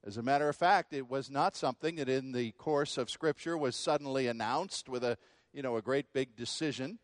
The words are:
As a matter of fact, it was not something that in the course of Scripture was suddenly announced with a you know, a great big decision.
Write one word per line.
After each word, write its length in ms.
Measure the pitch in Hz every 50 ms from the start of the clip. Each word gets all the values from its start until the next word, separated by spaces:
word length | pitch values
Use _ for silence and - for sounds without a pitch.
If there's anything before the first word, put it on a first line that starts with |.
| -
As 140 | 104 98 113
a 60 | 113
matter 260 | 123 139 143 147 147
of 60 | 147 -
fact, 360 | 175 175 202 190 165 _ 151
it 140 | 139 131 120
was 220 | 127 135 131 123
not 260 | 139 139 156 190 -
something 400 | - - 143 123 _ - 156 170 165
that 120 | 139 127
in 220 | 131 135 131 131
the 200 | 127 123 123 113 107
course 440 | _ - 156 151 143 147 147 - -
of 120 | 127 113
Scripture 440 | - - - - - - - 165 170
was 200 | 165 147 127 120
suddenly 500 | - - - 151 147 143 139 135 135 131 120
announced 640 | 120 117 110 107 123 147 185 196 - - - -
with 140 | 131 123 120
a 140 | 123 120 - _ _ _ _ _ _ _
you 80 | 143
know, 160 | 135 131 120 113
a 40 |
great 320 | 107 120 131 139 143 _ _
big 220 | 135 131 127 110
decision. 640 | 107 120 117 - - 160 156 131 123 131 147 214 226